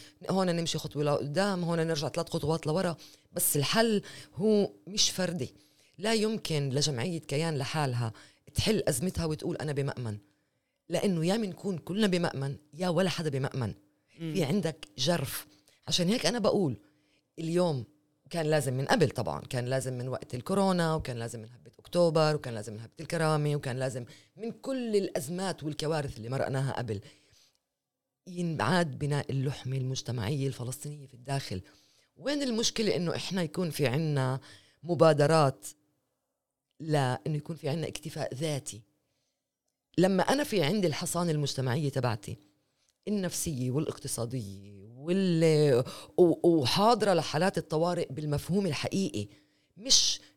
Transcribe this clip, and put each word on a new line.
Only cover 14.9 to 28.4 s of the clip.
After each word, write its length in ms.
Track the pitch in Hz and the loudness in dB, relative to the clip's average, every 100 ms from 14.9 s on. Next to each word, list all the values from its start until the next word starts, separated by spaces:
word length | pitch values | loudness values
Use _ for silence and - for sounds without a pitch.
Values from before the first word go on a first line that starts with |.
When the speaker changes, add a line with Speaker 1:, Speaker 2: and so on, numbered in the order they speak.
| - | -4
Speaker 1:
جرف. 500 | 135 170 135 - - _ _ _ - | 0 0 -2 -6 -12 _ _ _ -4
عشان 220 | - 175 | 0 2
هيك 160 | 233 165 | 2 0
أنا 140 | 240 | 2
بقول 380 | 208 214 165 113 - _ _ _ _ - | 2 2 2 -2 -10 _ _ _ _ -10
اليوم 460 | 165 175 175 139 110 _ _ _ _ | -2 0 2 0 -6 _ _ _ _
كان 160 | 170 156 | -4 0
لازم 280 | 156 127 | 2 2
من 120 | 127 135 | -2 2
قبل 240 | 247 139 | 4 2
طبعًا، 320 | - 90 73 | 2 -4 -6
كان 240 | - 127 123 | -6 -6 -2
لازم 280 | 131 131 | -2 -4
من 140 | 127 127 | -6 -6
وقت 280 | 127 - 127 | -8 -8 -8
الكورونا، 600 | - 190 196 180 165 160 | -2 2 2 2 2 0
وكان 220 | - 117 | -2 -6
لازم 220 | 117 117 | -8 -10
من 100 | 110 | -14
هبة 220 | - - - | -18 -20 -20
أكتوبر، 560 | - 175 170 156 151 151 | -4 4 4 6 4 2
وكان 180 | 131 | -2
لازم 200 | 113 107 | -8 -8
من 60 | 107 | -10
هبة 120 | 117 - | -12 -12
الكرامة، 560 | 156 170 156 151 147 147 | -6 0 2 2 2 0
وكان 220 | 139 123 | -2 -4
لازم 280 | 131 127 120 - _ - | -4 -4 -10 -16 _ -12
من 140 | 226 | -10
كل 440 | - 277 262 240 208 | -8 -6 -4 0 0
الأزمات 680 | 190 202 131 175 196 160 | 0 -2 -4 -4 -4 -4
والكوارث 540 | 147 147 151 160 139 110 | -6 -4 -2 -2 -2 -6
اللي 120 | 113 | -6
مرقناها 420 | 135 - 131 135 | -2 0 0 -2
قبل، 280 | - 127 101 - - _ _ _ _ _ _ _ _ _ _ 180 | -2 -4 -6 -8 -20 _ _ _ _ _ _ _ _ _ _ -12
ينعاد 720 | 180 | -4